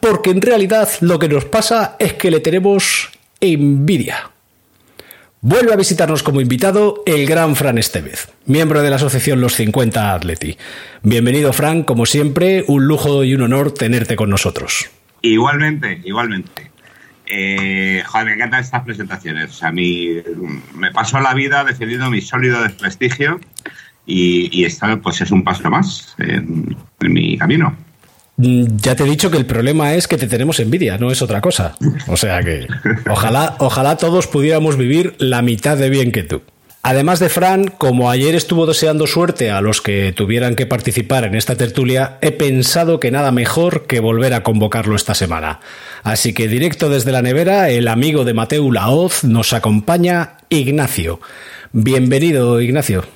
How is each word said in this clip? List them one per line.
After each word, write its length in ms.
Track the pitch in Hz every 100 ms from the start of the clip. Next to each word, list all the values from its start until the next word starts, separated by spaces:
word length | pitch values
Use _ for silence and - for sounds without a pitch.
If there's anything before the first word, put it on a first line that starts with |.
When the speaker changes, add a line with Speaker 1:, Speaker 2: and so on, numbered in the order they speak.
Speaker 1:
porque 300 | 233 202 -
en 120 | 185
realidad 460 | 208 233 190 220 208 -
lo 180 | 170 175
que 80 | 160
nos 160 | 143
pasa 500 | 131 220 220 233 208 -
es 140 | 214
que 180 | - 190
le 80 | 160
tenemos 680 | 160 175 190 196 - - - - _ _
envidia. 920 | 196 156 143 143 147 180 - - - _ _ _ _ _ _ _ - - _ _
Vuelve 320 | 110 202 240
a 40 | 214
visitarnos 480 | 190 170 165 156
como 160 | - 139
invitado 640 | 123 123 196 196 208 - -
el 200 | 151 139
gran 280 | 160 165
Fran 240 | 135 139 117
Estevez, 480 | 104 90 78 - - _ -
miembro 360 | 139 160 151
de 80 | 147
la 60 | 139
asociación 440 | 143 131 - 131
Los 140 | 123
Cincuenta 600 | - 110 107 117 113 104
Atleti. 440 | 92 90 80 - 85 - - - -
Bienvenido, 480 | 107 117 120 135 147
Fran, 320 | 127 151 160
como 220 | 143 120 135
siempre, 580 | 147 147 139 180 190 -
un 220 | 143 135
lujo 340 | 151 151 143
y 120 | 131
un 80 | 135
honor 280 | 120 131 143
tenerte 460 | 143 117 120 113 110
con 140 | 107
nosotros. 600 | 98 - - - - - _ _ _
Speaker 2:
Igualmente, 800 | 120 110 123 143 156 151 117 87
igualmente. 680 | 90 104 120 98 87 - - _ - - - _ -
Eh, 760 | 101 95 98 98 95 95 92 -
joder, 200 | 110 113
me 80 |
encantan 280 | 107 120 127
estas 220 | 127 127
presentaciones. 680 | 123 104 98 95 85 78 -
O 20 |
sea, 180 | - 82
a 20 |
mí, 380 | 85 87 87 85
mm, 680 | 85 85 85 87 71 - 76
me 140 | 92
paso 260 | 101 113 135
la 160 | 131
vida 300 | 131 135 143
defendiendo 440 | 135 127 113 120 131
mi 120 | 110
sólido 420 | - 127 127 120
desprestigio 800 | 113 95 98 - 127 127 143 175 - - - - - _ -
y, 420 | 92 87 87 87 87
y 80 |
esto, 220 | 87 - 104 110
pues, 180 | - -
es 100 | -
un 100 | 98
paso 260 | 95 95 -
más 460 | 139 196 - - -
en, 580 | 82 80 80 82 - - - _
en 120 | 87
mi 240 | 85 82 80
camino. 400 | 160 160 151 - - _ _ _ _ -
Speaker 1:
Mm, 400 | 127 123 120 107
ya 180 | 110
te 80 | 127
he 80 | 143
dicho 180 | 147 185
que 60 | 170
el 80 | 127
problema 480 | 117 120 156 147
es 120 | 160 170
que 120 | 165
te 100 | 120
tenemos 320 | 117 135 160
envidia, 380 | 113 160 143 98
no 120 | 120
es 100 | 131
otra 200 | 120 101
cosa. 340 | - 170 90 - 127 123 -
O 100 | 85
sea 280 | 104 90
que 240 | 90 78 62 - - 110 -
ojalá, 460 | 101 110 123 156 -
ojalá 380 | 135 135 135 160
todos 320 | 170 180 -
pudiéramos 480 | 147 143 160 156 139
vivir 400 | 123 151 180 -
la 240 | 135 120
mitad 340 | 120 113 143 147
de 140 | 135
bien 220 | 135 123
que 100 | 104
tú. 200 | 87 71 - _ _ -
Además 360 | 120 131 143 175
de 100 | 175
Fran, 380 | - 180 190 196
como 460 | - 135 123 123
ayer 240 | 127 139 165
estuvo 280 | 160 170
deseando 440 | 160 156 160 156 151
suerte 420 | - 170 - 117
a 100 | 101
los 220 | 101 107
que 300 | - 101 98
tuvieran 420 | 90 101 117 123
que 120 | 120 131
participar 580 | 123 113 110 107 131
en 100 | 113
esta 220 | 107 - 127
tertulia, 600 | 120 - 127 127 135 -
he 100 | 156
pensado 680 | 151 147 127 127 170 170 165
que 100 | 127
nada 220 | 131 143
mejor 560 | 123 117 - 170 165 -
que 100 | 123
volver 360 | 113 113 131
a 100 | 120
convocarlo 500 | 104 110 107 113 107
esta 220 | 107 - -
semana. 420 | 92 80 78 76 - - - -
Así 280 | 104 110 -
que 140 | 101 110
directo 420 | 117 170 151 156
desde 220 | 139 123
la 120 | 131
nevera, 480 | 123 131 170 202 180
el 180 | 120 120
amigo 360 | 113 143 151
de 100 | 123
Mateu 360 | 117 117 147 143
Laoz 540 | 110 104 139 180 -
nos 280 | 139 117 113
acompaña, 840 | 117 110 107 104 170 175 175 165 - _
Ignacio. 720 | 160 131 147 147 - 82 82 - - - - -
Bienvenido, 880 | 127 110 131 127 135 165 147 120 120
Ignacio. 420 | 120 139 139 95 -